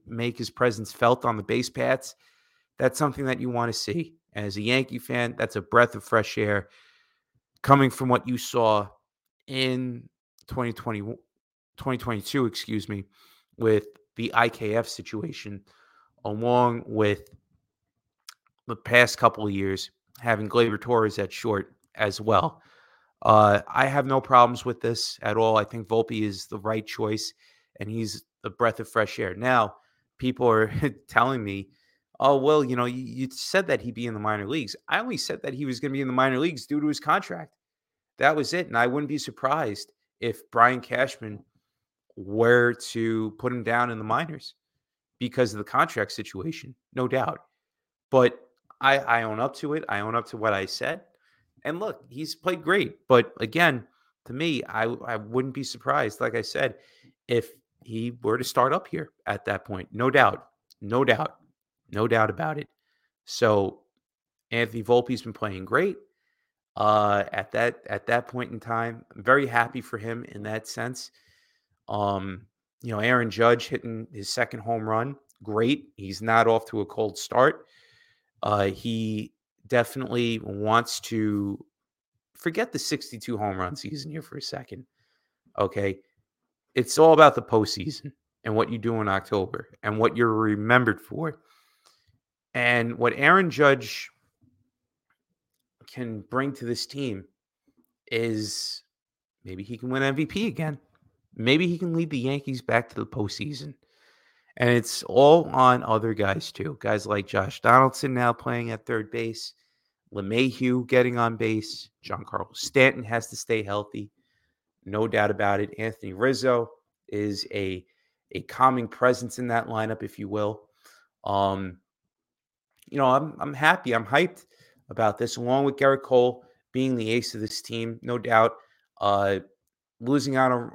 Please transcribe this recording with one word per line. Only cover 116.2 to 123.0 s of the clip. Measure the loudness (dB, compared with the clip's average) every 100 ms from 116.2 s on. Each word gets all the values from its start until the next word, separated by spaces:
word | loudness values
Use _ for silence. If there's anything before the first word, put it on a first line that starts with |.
| 0 2 2 2 0 -8 _ _ _
is | -4 -4 -4 -8
a, | -6 -6 -6 -12 _ _ _ _
a | -12
calming | -12 2 2 2 -4
presence | 0 2 2 -2 -8
in | -2
that | -2 -2
lineup, | -4 -4 -6
if | -10 -12
you | -8
will. | -2 -2 -4 _ _ _ _ _ _ -2
Um, | 2 2 0 -6 -12 _ _ _ _ _ _ _ _ _ _ _
you |
know, | 0